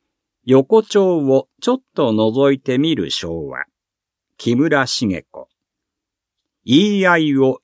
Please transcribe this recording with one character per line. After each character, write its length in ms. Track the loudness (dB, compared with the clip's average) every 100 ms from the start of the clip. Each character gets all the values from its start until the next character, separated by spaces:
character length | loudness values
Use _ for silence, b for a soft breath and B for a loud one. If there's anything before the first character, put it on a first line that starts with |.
| _ _ _ _
横 380 | 2 2 4 0
丁 360 | 2 0 0 0
を 300 | 2 0 0 _
ち 80 | -4
ょ 60 |
っ 40 | -4 -4
と 160 | -4 -2
覗 400 | 2 0 2 0
い 60 | 0
て 200 | -2 -2
み 180 | -2 -2
る 140 | -4
昭 360 | -8 -8 -10 -10
和。 180 | -12 -14 _ _ _ _ _ _ _
木 180 | -2 0
村 300 | 0 0 -2
茂 360 | -4 -4 -6 -10
子。 180 | -20 -20 _ _ _ _ _ _ _ _ _ _ _
言 340 | 0 2 2 2
い 80 | 2
合 120 | 2
い 180 | 0 2
を 240 | 0 0